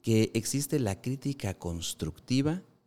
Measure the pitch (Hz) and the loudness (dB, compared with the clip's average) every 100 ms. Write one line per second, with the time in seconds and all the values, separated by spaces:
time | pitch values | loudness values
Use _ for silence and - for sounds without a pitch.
0 | - 110 110 123 - 135 139 147 110 95 | 4 4 4 0 -2 -4 -2 0 0 -2
1 | 123 135 139 135 101 92 87 85 85 - | -4 -4 -4 -4 -6 -4 -6 -4 -6 -4
2 | 80 - - 131 143 180 - _ | -6 -6 0 2 2 -2 -8 _